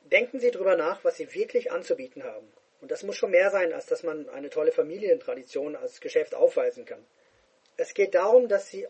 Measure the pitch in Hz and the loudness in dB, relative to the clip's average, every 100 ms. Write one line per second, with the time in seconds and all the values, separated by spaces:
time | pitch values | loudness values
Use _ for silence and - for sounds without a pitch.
0 | 143 190 247 269 240 190 190 175 156 190 | 0 0 0 -2 -2 0 2 2 0 -2
1 | 175 - 151 175 226 240 - 170 - 170 | -2 -4 -6 -8 -4 -4 -4 -6 -4 -6
2 | 131 143 127 107 - _ _ _ 131 160 | -6 -14 -14 -14 -18 _ _ _ -10 -10
3 | 196 202 196 180 196 196 175 147 - 160 | -8 -4 4 6 6 4 0 -2 -4 -4
4 | 165 156 147 135 143 156 156 160 156 185 | -4 -8 -8 -12 -8 -2 0 2 0 0
5 | 208 165 - 127 127 143 147 147 127 - | 2 2 0 -8 -6 -6 -6 -8 -10 -10
6 | 151 160 151 - 165 - 123 123 117 - | -4 -2 -2 2 2 2 -2 -4 -12 -18
7 | _ _ _ _ _ _ _ - 165 - | _ _ _ _ _ _ _ -8 -6 -2
8 | 190 180 196 247 240 196 - 196 170 | 0 2 6 6 6 0 -2 -12 -10